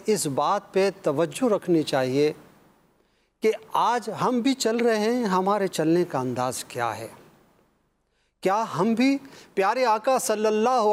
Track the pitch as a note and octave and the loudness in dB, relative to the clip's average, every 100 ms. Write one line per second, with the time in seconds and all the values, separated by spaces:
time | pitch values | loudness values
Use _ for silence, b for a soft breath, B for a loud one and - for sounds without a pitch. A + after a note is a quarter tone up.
0 | - G3+ D3+ C3+ D3 G3+ - F#3+ G3 - | -2 -2 -2 -2 0 -2 -2 0 0 0
1 | - C#3 E3 D3 B3 F#3+ - E3 - C#3 | -4 0 -2 0 0 0 2 0 2 -2
2 | C3 C3+ D3+ - - _ _ _ _ _ | 0 2 0 -2 -16 _ _ _ _ _
3 | _ _ _ _ A3 - - D#3 F#3+ A#3+ | _ _ _ _ -2 -2 -4 0 0 0
4 | G#3+ D#3+ F#3 B3 A#3+ C4 A3 A#3 A#3 A3 | -4 -4 0 0 0 0 0 0 2 2
5 | G#3+ B3 A3 F#3 F#3 G#3 F#3+ - D#3+ F3 | 0 0 0 0 2 0 -2 0 2 2
6 | F3 C#3 B2+ B2 B2+ A#2+ - B2 A#2 G#2+ | 0 -2 -4 -2 -4 -6 -10 -6 -4 -6
7 | A2+ - - _ _ _ _ _ _ _ | -12 -18 -20 _ _ _ _ _ _ _
8 | _ _ _ _ F3+ G3+ G#3+ D3+ G#3+ A3+ | _ _ _ _ -2 -2 -2 -2 -2 2
9 | C4 C#4 B B B - F#3+ A#3+ B3 A3 | 0 0 B B B -2 -2 0 0 0
10 | C4 B3+ - G#3+ A3 G#3+ A#3 B3+ G#3+ | 2 0 0 0 0 2 2 2 2